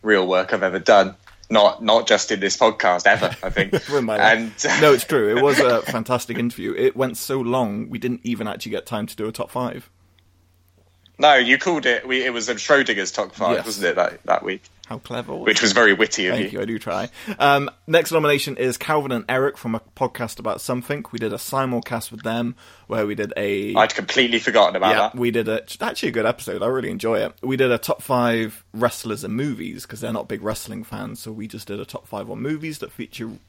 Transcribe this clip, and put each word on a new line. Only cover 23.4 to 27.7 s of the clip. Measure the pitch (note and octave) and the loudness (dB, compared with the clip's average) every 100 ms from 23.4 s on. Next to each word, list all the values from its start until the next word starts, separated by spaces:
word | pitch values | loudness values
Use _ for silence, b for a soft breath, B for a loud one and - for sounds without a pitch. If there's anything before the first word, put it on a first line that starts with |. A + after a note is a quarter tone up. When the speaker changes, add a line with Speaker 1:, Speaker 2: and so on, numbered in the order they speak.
| G2+ G2+ G#2 | -2 -2 -2
Speaker 1:
I'd | G2+ A2 - | 2 2 0
completely | - - A#2+ A#2 | -4 0 2 0
forgotten | B2+ A2 F#2 F#2 | 2 4 4 4
about | F#2 | 2
Speaker 2:
Yeah, | F#2 | 2
Speaker 1:
that. | G#2 B2 | 0 0
Speaker 2:
we | A#2+ | -2
did | A2+ A2 | 0 -2
a, | A2+ - - | -4 -6 -8
actually | A3 - F3 | -6 -4 -4
a | |
good | A2+ A2 | 0 0
episode. | - - F#2 | -2 -6 -4
I | A2 | -2
really | C3 - | -2 -4
enjoy | F#2+ A2+ A#2 | -4 -2 0
it. | - - | -2 -6
We | B2+ C3 | -4 2
did | C3 | 2